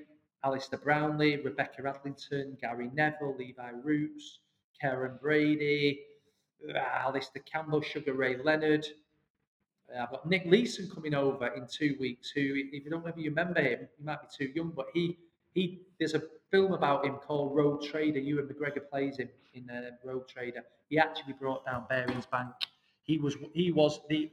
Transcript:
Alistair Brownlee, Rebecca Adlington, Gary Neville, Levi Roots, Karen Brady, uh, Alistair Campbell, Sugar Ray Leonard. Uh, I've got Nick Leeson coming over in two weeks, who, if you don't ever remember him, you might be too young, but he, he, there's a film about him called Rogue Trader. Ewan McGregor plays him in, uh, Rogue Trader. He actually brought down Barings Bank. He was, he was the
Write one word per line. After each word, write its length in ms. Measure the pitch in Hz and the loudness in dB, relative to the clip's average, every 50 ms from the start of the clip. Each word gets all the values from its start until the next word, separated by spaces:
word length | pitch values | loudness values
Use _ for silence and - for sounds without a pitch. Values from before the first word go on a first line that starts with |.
| - - - _ _ _ _ _ - | -12 -18 -20 _ _ _ _ _ -2
Alistair 360 | 139 135 135 - - 131 - | -2 -2 -2 -4 -6 -8 -2
Brownlee, 580 | - 143 147 151 151 151 151 151 151 151 147 | 2 2 2 4 2 0 2 4 4 4 2
Rebecca 440 | 139 127 135 - - 135 - - - | 2 -2 -2 -2 -2 -4 -4 -6 -6
Adlington, 800 | 131 139 139 - - 143 135 - - - 143 139 135 135 135 123 | -6 -6 -6 -6 -8 -10 -10 -12 -8 -6 -4 -4 -4 -6 -8 -6
Gary 300 | 123 117 120 120 123 123 135 | -6 -4 -4 -4 -6 -2 0
Neville, 420 | 147 151 151 151 - 147 139 131 | 2 2 2 0 -2 -4 -4 -4
Levi 340 | 127 127 127 123 - 120 120 120 120 131 | -6 -8 -10 -12 -12 -12 -12 -10 -4 0
Roots, 560 | 151 151 151 151 151 - - - - - _ _ _ _ _ _ _ _ - | 2 2 2 2 -2 -6 -10 -16 -18 -20 _ _ _ _ _ _ _ _ -4
Karen 380 | 143 135 127 127 131 123 123 123 | -2 0 0 0 -2 -4 -6 -2
Brady, 800 | 135 151 151 151 151 151 151 151 151 147 147 147 143 143 143 143 - - - _ _ _ _ _ _ _ _ _ 151 | 2 4 6 6 6 6 4 4 2 2 2 4 4 2 2 0 -6 -16 -20 _ _ _ _ _ _ _ _ _ -12
uh, 100 | 151 147 | -4 -2
Alistair 640 | 143 127 127 127 127 127 135 135 139 135 - - 135 - | 0 0 2 0 0 0 0 0 -2 -4 -6 -10 -14 -10
Campbell, 380 | - - 160 156 156 151 147 | -6 -6 -6 0 2 2 2
Sugar 320 | - - - 151 143 147 131 | 2 0 -4 -4 -2 -2 0
Ray 240 | 131 131 127 127 | 2 2 2 0
Leonard. 480 | 123 135 156 156 156 156 156 151 151 - - - - _ _ _ _ _ _ _ _ _ _ _ _ _ _ _ _ _ - 123 | 2 2 2 4 4 6 4 4 4 2 -4 -12 -16 _ _ _ _ _ _ _ _ _ _ _ _ _ _ _ _ _ -10 -8
Uh, 80 | 123 | -6
I've 100 | 120 - | -6 -6
got 160 | 131 131 - | -8 -6 -2
Nick 180 | 160 190 180 170 | 0 0 0 6
Leeson 440 | 170 180 233 247 - - - 185 - | 8 8 8 8 4 -4 -8 -10 -10
coming 240 | - - 151 151 151 | -10 -8 -4 0 2
over 340 | 139 139 135 131 - 120 | 2 4 2 2 0 -2
in 200 | 120 - 135 127 | -4 -4 -6 -10
two 280 | - - - 156 147 135 127 | -10 -2 0 0 0 2 0
weeks, 320 | 131 123 120 - - - | -2 -4 -4 -6 -12 -6
who, 100 | - 143 | -2 -2
if 420 | 139 139 139 139 135 135 147 139 139 | 0 0 0 -2 -4 -4 -8 -12 -8
you 60 | 147 | -6
don't 180 | 165 170 165 | -6 -6 -6
ever 80 | 170 165 | -8 -8
remember 440 | 170 156 151 147 160 175 180 175 165 | -6 -6 -2 -2 -2 -2 0 2 2
him, 260 | 143 127 120 - - - _ - | 2 2 0 -2 -6 -12 _ -12
you 60 | 147 | -8
might 160 | 151 147 - | -8 -8 -8
be 60 | - - - | -10 -14 -8
too 160 | - 139 131 135 | -6 -6 -4 -4
young, 160 | 160 165 165 156 | -4 -6 -4 -6
but 120 | 139 131 - - | -8 -8 -2 0
he, 240 | 175 175 170 - - - _ _ _ _ _ - | 0 0 0 -2 -8 -14 _ _ _ _ _ -2
he, 280 | 175 190 - - - - - _ - | -2 0 0 -4 -10 -16 -18 _ -2
there's 160 | 160 151 156 | 0 0 0
a 80 | 151 - - - - _ _ | -2 -2 -6 -12 -20 _ _
film 240 | 196 196 190 190 175 | 4 6 6 4 4
about 320 | 160 160 143 139 135 139 | 2 4 4 4 2 2
him 100 | 139 131 | -2 -4
called 400 | - - - 151 143 143 135 135 | -6 -4 -2 -2 0 0 2 4
Rogue 280 | 151 147 147 143 - - | 4 4 4 4 0 -4
Trader. 360 | - - 156 156 151 151 135 | -4 -2 0 0 2 0 0
Ewan 280 | 135 143 147 147 135 | -2 0 -2 -2 -2
McGregor 420 | 135 - - 151 143 - 143 - - | -4 -6 -6 -6 -4 -4 -6 -6 -4
plays 280 | 143 139 139 139 - | -2 -2 -2 -2 -2
him 120 | - 120 120 - _ _ _ - | -4 -6 -8 -10 _ _ _ -18
in, 160 | 127 123 123 | -16 -12 -10
uh, 220 | 120 120 123 123 123 - 135 | -10 -8 -8 -10 -12 -12 -10
Rogue 240 | 131 127 127 127 | -8 -8 -8 -8
Trader. 360 | - - 127 123 123 120 120 - - _ _ _ _ | -10 -10 -8 -8 -8 -8 -10 -14 -16 _ _ _ _
He 80 | 147 | 4
actually 360 | 156 156 151 - - - 139 135 | 4 4 4 0 -6 -10 -10 -8
brought 320 | - 135 131 135 135 - | -4 -4 -4 -4 -4 -4
down 200 | 135 127 123 117 | -6 -6 -6 -4
Barings 380 | 113 131 127 123 127 123 123 117 | -2 -2 0 0 -2 -2 -4 -4
Bank. 260 | - 131 123 123 123 120 - - - _ _ _ _ _ _ _ | -4 -4 -4 -4 -6 -6 -8 -8 -8 _ _ _ _ _ _ _
He 140 | - 156 | 0 0
was, 180 | 151 147 139 - - - - - | 2 2 -2 -2 -4 -10 -4 0
he 180 | 165 180 175 | 2 2 4
was 280 | 156 151 151 147 - - - - | 6 6 6 4 4 0 -4 -2
the 220 | 156 156 151 - | -2 -2 -2 -2